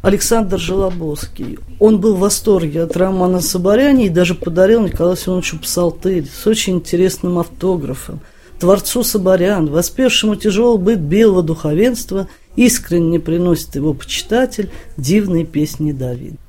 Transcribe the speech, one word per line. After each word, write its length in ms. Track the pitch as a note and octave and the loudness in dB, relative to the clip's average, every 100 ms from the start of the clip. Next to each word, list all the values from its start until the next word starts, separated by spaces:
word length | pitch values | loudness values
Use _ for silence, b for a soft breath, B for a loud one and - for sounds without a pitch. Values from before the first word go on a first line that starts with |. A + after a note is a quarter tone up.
| G3 | 2
Александр 500 | G3 - A3+ G3+ F#3 | 0 2 0 0 -2
Желобовский. 1000 | E3 F#3+ F#3+ F3 D#3+ D3 - - B2+ - - - | -2 -2 -2 -2 -6 -6 -10 -10 -10 -10 -14 2
Он 180 | G#3+ G#3+ | 4 6
был 160 | G#3 | 4
в 60 | F#3+ | 2
восторге 640 | G3 - - F#3+ E3 D3+ | 2 0 2 2 2 -2
от 140 | E3 F3 | -2 0
романа 440 | F#3+ F#3+ F#3 F#3 | 0 2 2 0
Соборяне 640 | E3+ F3+ F3+ G#3+ C#4+ C4+ G#3 | -2 0 2 4 6 4 4
и 20 | |
даже 280 | E3+ F3 F3+ | 2 2 0
подарил 460 | - E3 F#3+ A3+ | -2 2 4 4
Николаю 340 | G3 - F3 F3+ | 2 0 -2 0
Семеновичу 420 | - F#3 F3+ D#3 | -2 -4 -4 -8
псалтырь 680 | - - F3 D#3+ F#3 F#3 C#3 | -6 -2 -2 -2 -2 -2 -4
с 200 | - - | -4 -2
очень 280 | A3 - | 0 0
интересным 640 | F3+ - E3+ F#3 - F3+ F3 | -4 -2 0 0 0 -2 -2
автографом. 800 | E3+ - F#3 F3+ C#3 C3 - - b b b - | -4 -4 -4 -2 -4 -10 -10 -14 b b b -4
Творцу 420 | F3 G3 - A#3+ | 2 2 2 -4
Соборян, 640 | A#3 G#3+ F#3 F#3+ F3+ G3+ D#3 | -2 0 2 2 2 2 0
воспевшему 680 | D3+ F3 - C4 - G#3+ G#3 | 0 -2 0 2 2 0 0
тяжёлый 420 | G#3+ G3 A#3+ A3+ | 0 2 2 2
быт 220 | F3+ A3+ | 2 0
белого 420 | D3 F#3+ A3+ F#3 | 0 4 4 4
духовенства, 840 | D#3+ D#3+ D3+ D3+ A#3 A#3 - F#3+ F#3 B B | 0 -2 -2 2 0 0 -6 -6 -6 B B
искренне 640 | - A#3+ - - F3 E3 E3+ | 2 4 2 -2 0 2 0
приносит 560 | E3 E3+ F3+ E3 - | 0 0 2 0 -2
его 200 | D3 D3+ | -4 -4
почитатель 760 | C3+ - - - A3+ B3+ - G3 B B - | -4 -6 -10 -2 0 0 -4 -8 B B -8
дивные 480 | C3+ G3+ G3+ E3+ | 0 0 2 -2
песни 460 | E3 D3+ D3 - D3+ | -2 -2 -4 -2 -4
Давида. 460 | C3+ B2+ B2 - D3+ | -4 -6 -8 -12 -16